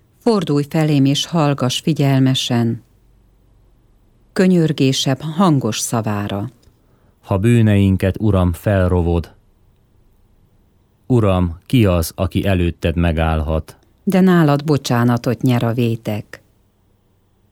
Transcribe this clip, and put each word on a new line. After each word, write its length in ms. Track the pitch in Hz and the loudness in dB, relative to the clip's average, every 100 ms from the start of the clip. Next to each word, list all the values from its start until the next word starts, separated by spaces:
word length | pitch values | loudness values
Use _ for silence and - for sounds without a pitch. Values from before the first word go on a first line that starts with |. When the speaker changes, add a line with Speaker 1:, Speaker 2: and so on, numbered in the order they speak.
| _ _ | _ _
Speaker 1:
Fordulj 460 | 240 208 160 143 143 | -2 0 0 -2 -2
felém, 360 | 160 156 143 139 | -2 0 2 2
és 200 | 147 - | 0 -2
hallgass 540 | 170 147 139 127 - | 0 0 0 -2 -4
figyelmesen. 1040 | - 147 139 135 131 131 - 120 117 117 _ _ _ _ _ _ _ _ _ _ _ _ _ _ _ | -4 0 2 2 2 0 -2 -2 -2 -4 _ _ _ _ _ _ _ _ _ _ _ _ _ _ _
Könyörgésebb, 880 | - 185 180 156 139 135 135 139 131 | -2 2 2 0 0 0 0 -2 -4
hangos 580 | 156 156 190 139 110 - | -6 0 0 2 -2 -6
szavára. 720 | - 113 110 104 101 98 117 - _ _ _ _ _ _ | -4 -4 -4 -4 -6 -6 -8 -14 _ _ _ _ _ _
Speaker 2:
Ha 160 | - 98 | -4 0
bűneinket, 800 | 117 120 110 101 98 95 98 - | 2 4 4 4 4 2 0 0
Uram, 340 | 107 95 90 | 0 2 2
felrovod, 800 | 85 110 98 90 90 85 85 - _ _ _ _ _ _ _ _ _ _ _ _ _ _ _ _ _ - | 0 0 0 2 0 0 -2 -4 _ _ _ _ _ _ _ _ _ _ _ _ _ _ _ _ _ 0
Uram, 500 | 123 104 92 90 82 - | 2 2 0 -2 -6 -2
ki 200 | 131 101 | 2 4
az, 260 | 87 80 - | 2 -2 -4
aki 300 | 92 98 101 | -4 -2 0
előtted 500 | 92 87 - 85 82 | 0 0 -2 -4 0
megállhat? 840 | 85 80 80 80 78 78 - - _ _ | 0 0 0 -2 -2 -4 -6 -20 _ _
Speaker 1:
De 160 | - 190 | -2 2
nálad 440 | 185 175 151 143 | 2 4 2 0
bocsánatot 760 | 151 139 - 120 120 117 131 113 | 0 -2 0 0 2 0 -2 -2
nyer 220 | 131 120 | 0 0
a 100 | 117 | -2
vétek. 680 | 117 117 113 - 107 - - _ _ _ _ _ _ _ _ _ _ _ | -2 -2 -4 -6 -8 -10 -20 _ _ _ _ _ _ _ _ _ _ _